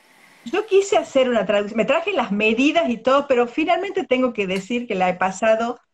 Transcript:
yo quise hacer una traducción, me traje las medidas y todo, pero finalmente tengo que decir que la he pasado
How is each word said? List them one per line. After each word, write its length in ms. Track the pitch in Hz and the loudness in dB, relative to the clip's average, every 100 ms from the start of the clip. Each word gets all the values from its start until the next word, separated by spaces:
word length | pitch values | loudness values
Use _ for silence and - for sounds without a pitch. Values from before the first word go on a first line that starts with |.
| _ _ - _ | _ _ -20 _
yo 200 | 233 349 | -6 -4
quise 320 | - 381 392 359 | 2 2 4 0
hacer 320 | - 269 247 | 2 0 2
una 160 | 233 | 0
traducción, 320 | 190 208 208 226 | 2 0 0 -2
me 80 | |
traje 260 | 208 311 359 | 0 0 0
las 180 | 359 202 | -2 -2
medidas 580 | 202 220 226 285 320 285 | 0 0 2 2 2 -2
y 80 | 226 | -2
todo, 280 | 254 277 277 | 2 2 2
pero 200 | 247 240 | 0 0
finalmente 580 | 311 320 349 392 381 | -2 0 0 -2 -4
tengo 280 | 269 247 254 | -2 0 0
que 140 | 220 190 | -2 -4
decir 380 | 190 190 247 240 | -4 -4 -6 -4
que 80 | |
la 140 | 190 185 | -2 0
he 40 | |
pasado 680 | 180 185 185 226 220 233 - _ | 0 -4 0 0 0 -2 -8 _